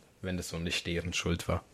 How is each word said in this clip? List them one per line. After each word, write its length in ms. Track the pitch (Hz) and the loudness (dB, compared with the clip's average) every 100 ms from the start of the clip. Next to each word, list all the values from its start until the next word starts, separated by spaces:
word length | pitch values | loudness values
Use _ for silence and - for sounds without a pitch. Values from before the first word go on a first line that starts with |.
| - - | -8 -8
wenn 160 | 92 90 | -4 -2
das 120 | 80 | -2
so 80 | 82 | -2
nicht 280 | 85 - - | 0 0 0
deren 260 | 85 85 | 0 0
Schuld 340 | 85 - 85 - | 0 2 2 2
war. 160 | 87 - | 0 0